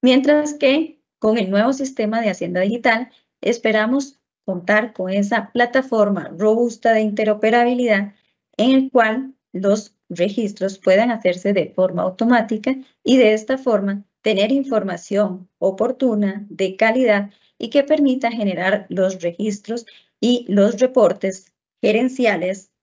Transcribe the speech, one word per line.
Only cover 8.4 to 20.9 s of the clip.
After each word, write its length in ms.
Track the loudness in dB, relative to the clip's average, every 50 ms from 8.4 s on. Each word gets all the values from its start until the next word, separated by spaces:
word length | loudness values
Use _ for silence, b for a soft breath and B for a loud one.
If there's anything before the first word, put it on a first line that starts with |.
| _ _ _ 0
en 140 | 2 4
el 200 | 4 4 2 2
cual 440 | _ 2 2 2 0 -4 -6 -10 -14 _ _ _ -10
los 420 | -4 0 0 0 0 -2 -12 _ _ _ _
registros 680 | -4 -2 -2 -2 -2 -4 -4 -4 -4 -4 -6 -6 -6 -4
puedan 320 | _ 2 4 4 2 0
hacerse 420 | -2 -2 -2 -2 -2 0 -2 -2 0
de 180 | 0 -2 -4 -2
forma 260 | -2 -2 -2 0 -2
automática 760 | -4 -4 -2 -2 0 2 2 2 2 0 -4 -4 -4 -4 -6 -6 -8 B B B _
y 140 | 2 4 6
de 160 | 6 4 4
esta 240 | 2 -2 -4 -6 -4
forma 460 | -2 -2 -2 0 -2 -2 -6 -6 -10 _ _ _
tener 300 | _ -2 0 0 0 2
información 1000 | 0 0 0 0 -2 -2 -2 -4 -8 -10 -8 -4 -2 0 0 0 -2 -8 -14 _ _ _
oportuna, 840 | -2 -2 0 0 -2 -4 -2 -2 -2 0 0 0 -2 -2 -4 -6 -12 -14
de 260 | -6 -4 -4 -4 -2
calidad 560 | 0 0 0 2 2 2 2 2 0 0 -6 B B B B B _
y 120 | -12 0
que 140 | 0 0 2
permita 480 | 2 2 2 2 2 0 0 -2 -4
generar 560 | -4 -2 -2 -2 -2 -2 0 0 0 0 -2 -6
los 320 | -2 -2 0 -2 -2 -4
registros 640 | -6 -6 -4 -4 -4 -4 -4 -6 _ -10 -10 -10 -10 b b b b b b _
y 260 | 0 0 0 0 0 0
los 300 | 2 4 4 4 2 2
reportes 760 | 0 2